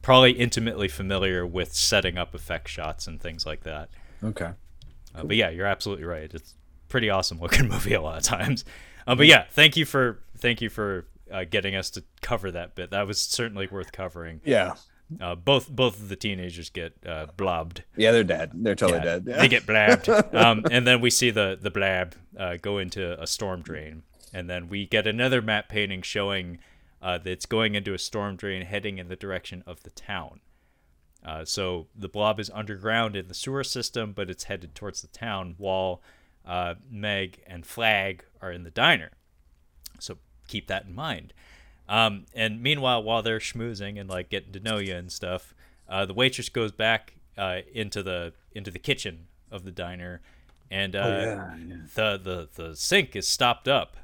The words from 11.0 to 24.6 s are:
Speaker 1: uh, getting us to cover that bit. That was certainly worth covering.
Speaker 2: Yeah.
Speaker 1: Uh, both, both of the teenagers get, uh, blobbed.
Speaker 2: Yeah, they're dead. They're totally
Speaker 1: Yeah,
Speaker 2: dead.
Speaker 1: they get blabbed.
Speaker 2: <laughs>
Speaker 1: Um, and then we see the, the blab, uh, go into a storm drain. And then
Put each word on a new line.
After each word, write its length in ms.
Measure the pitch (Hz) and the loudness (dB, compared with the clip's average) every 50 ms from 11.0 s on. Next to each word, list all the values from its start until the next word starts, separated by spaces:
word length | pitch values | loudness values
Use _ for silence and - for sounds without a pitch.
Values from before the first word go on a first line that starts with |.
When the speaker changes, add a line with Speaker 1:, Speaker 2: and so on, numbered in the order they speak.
| 82 - - - - - 98 | -6 -10 -18 -20 -18 -10 -8
Speaker 1:
uh, 120 | 98 92 | -8 -6
getting 300 | 87 107 104 92 98 95 | 0 -2 0 0 0 -2
us 160 | 95 92 - | -2 -4 -4
to 140 | - 98 - - _ - - | -8 -10 -16 -16 _ -12 -4
cover 280 | - 123 110 98 95 | -4 -4 -2 -2 -6
that 240 | 85 87 87 85 - | -6 -8 -10 -10 -10
bit. 160 | - 90 87 | -12 -10 -4
That 160 | 98 98 104 | -2 -2 -2
was 140 | 98 104 - | 0 -2 -4
certainly 460 | - - - - 120 113 104 98 98 | -2 -2 -2 -2 -2 -4 -4 -6 -8
worth 260 | 92 98 98 92 - - | -6 -6 -8 -10 -10 -8
covering. 480 | - 95 90 - 85 82 82 82 78 - | -8 -8 -8 -8 -10 -12 -12 -12 -8 0
Speaker 2:
Yeah. 300 | 147 131 107 92 90 - - - _ _ _ _ _ 156 - | 2 4 4 4 2 -2 -10 -14 _ _ _ _ _ -14 -8
Speaker 1:
Uh, 140 | 92 87 87 | -6 -6 -6
both, 340 | 85 87 135 139 131 - - | -4 2 4 4 4 2 -2
both 300 | 143 127 131 120 107 104 | -2 0 0 0 0 -4
of 80 | 107 98 | -10 -10
the 80 | 98 | -10
teenagers 540 | - - 107 101 92 90 90 82 85 82 - | -6 -6 -6 -6 -6 -8 -10 -10 -12 -14 -12
get, 240 | _ 92 85 85 - _ - | _ -10 -10 -10 -12 _ -12
uh, 200 | 87 82 78 78 76 - | -10 -10 -10 -10 -12 -8
blobbed. 460 | - 98 95 87 82 82 82 85 - - - - | -4 -2 -2 -2 -2 -4 -6 -10 -16 -18 -14 -2
Speaker 2:
Yeah, 160 | - 107 110 117 | 4 6 6 8
they're 100 | 117 110 | 6 6
dead. 280 | 87 85 78 82 80 - | 4 2 0 -2 -6 -6
They're 200 | 85 110 110 98 | -2 0 0 0
totally 220 | - 107 92 87 85 | 2 4 2 2 2
Speaker 1:
Yeah, 180 | 78 85 82 90 | 2 0 0 -2
Speaker 2:
dead. 60 | 92 | -2
Speaker 1:
they 220 | 113 123 143 147 127 | -4 2 4 6 6
get 180 | 120 117 - | 6 4 2
blabbed. 420 | - 107 110 104 107 120 - - - | 4 4 6 8 8 6 6 6 4
Speaker 2:
<laughs> 260 | 220 208 214 - - | 4 4 4 4 4
Speaker 1:
Um, 300 | 113 113 117 113 107 107 - | 6 6 8 6 4 2 2
and 160 | 120 123 123 | 2 4 6
then 140 | 123 127 120 | 6 6 6
we 100 | 117 123 | 6 4
see 200 | - - 127 120 | 4 4 2 2
the, 280 | 104 107 101 95 95 - | 4 2 2 0 0 -2
the 100 | - 104 | -6 -4
blab, 440 | - 101 98 98 92 90 92 87 - - - - - - | -2 2 2 2 2 2 -2 -4 -6 -20 -20 -20 -10 -6
uh, 180 | 98 90 87 87 - | -6 -6 -6 -4 -4
go 160 | 101 101 101 | -4 -2 -2
into 420 | 95 90 - 101 95 87 87 76 | -2 -4 -4 -6 -4 -6 -6 -6
a 60 | 76 | -6
storm 360 | - - - 110 98 92 90 78 | -6 -4 -4 -4 -4 -6 -6 -8
drain. 400 | - 80 76 78 78 78 80 - _ _ _ - - - | -10 -10 -10 -10 -12 -16 -18 -20 _ _ _ -20 -14 -12
And 160 | 92 90 87 | -10 -8 -6
then 200 | 90 90 | -8 -8